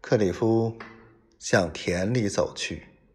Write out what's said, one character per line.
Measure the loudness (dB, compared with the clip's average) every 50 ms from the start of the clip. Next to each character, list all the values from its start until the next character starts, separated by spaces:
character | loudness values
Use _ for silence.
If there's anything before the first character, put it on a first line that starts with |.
克 | 0 2 2
里 | 4 4 2
夫 | 2 2 2 4 4 4 2 0 -2 -6 -16 -18 -18 -20 -20 -20 -20 _ _ _ _ _
向 | -4 2 2 2 2 2
田 | -4 -6 -4 -4 -2 0 0 0 0
里 | 0 0 0
走 | 0 0 -2 -2 -4
去 | -8 -8 -6 -8 -10 -12 -18 -20 _ _ _ _